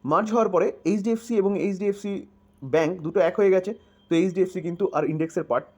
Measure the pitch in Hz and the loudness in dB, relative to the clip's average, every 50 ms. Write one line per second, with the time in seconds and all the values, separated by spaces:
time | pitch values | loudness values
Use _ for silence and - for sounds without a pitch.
0 | - 135 151 180 220 214 220 233 220 196 185 165 185 - - - _ 160 202 214 | 0 2 0 2 2 2 0 2 2 2 2 2 2 0 -2 -4 _ -2 -2 0
1 | 190 233 226 226 - - 233 208 190 196 202 180 165 202 196 180 208 202 196 202 | 0 -2 -2 -2 -4 -2 -2 0 0 0 0 0 -2 -4 -4 -2 -4 -4 -4 -4
2 | - 202 202 - - - _ _ _ _ _ _ 139 131 123 160 160 151 185 180 | -8 -8 -8 -8 -10 -14 _ _ _ _ _ _ -6 -2 0 0 2 0 -2 -4
3 | 151 156 165 202 180 170 180 - 202 196 185 185 185 202 226 - _ _ _ _ | -8 -4 0 2 2 2 2 4 4 4 4 4 2 -2 -10 -10 _ _ _ _
4 | _ _ 170 165 180 190 170 190 185 185 - 180 156 175 175 170 196 - - 143 | _ _ 2 2 2 2 2 0 0 0 -2 -8 -6 -6 -4 -2 -2 0 0 0
5 | 156 143 156 156 165 160 - 175 156 - 120 127 - - _ | 0 0 -2 -2 -4 -2 -2 -6 -2 0 -2 -2 -2 -4 _